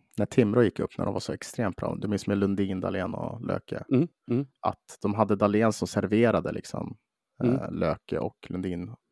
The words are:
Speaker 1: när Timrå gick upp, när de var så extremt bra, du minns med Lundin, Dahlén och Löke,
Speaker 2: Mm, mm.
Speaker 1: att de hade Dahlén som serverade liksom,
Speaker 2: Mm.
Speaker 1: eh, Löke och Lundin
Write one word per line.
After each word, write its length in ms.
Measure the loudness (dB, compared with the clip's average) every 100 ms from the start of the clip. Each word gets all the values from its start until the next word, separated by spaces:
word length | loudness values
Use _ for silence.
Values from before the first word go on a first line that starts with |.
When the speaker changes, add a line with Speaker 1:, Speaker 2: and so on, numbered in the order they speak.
| _ -4
Speaker 1:
när 80 | 0
Timrå 380 | 4 4 6
gick 160 | 4 2
upp, 180 | -4 -4
när 80 | -4
de 80 |
var 60 | -4
så 140 | -4
extremt 420 | -8 -8 -4 -2 -2
bra, 200 | -4 -4
du 120 | -2
minns 200 | -2 0
med 100 | 2
Lundin, 420 | 2 2 0 -2
Dahlén 340 | -2 -4 -4
och 320 | -4 -6 -6 -4
Löke, 380 | -4 -4 -10 0
Speaker 2:
Mm, 160 | 2 2 _ -4
mm. 140 | -2 -2 _
Speaker 1:
att 380 | -4 -4 -8 -6
de 120 | -2
hade 220 | 2 2 4
Dahlén 380 | 4 4 2
som 140 | 2 -2
serverade 640 | -2 2 4 4 4 0
liksom, 460 | -6 -6 -8 -8 -10 _ _ _ -2
Speaker 2:
Mm. 120 | 0 0
Speaker 1:
eh, 160 | -2
Löke 480 | -2 -2 -2 -4 -4
och 180 | -4 -8 -10
Lundin 460 | -6 -4 -4 -8 -12 _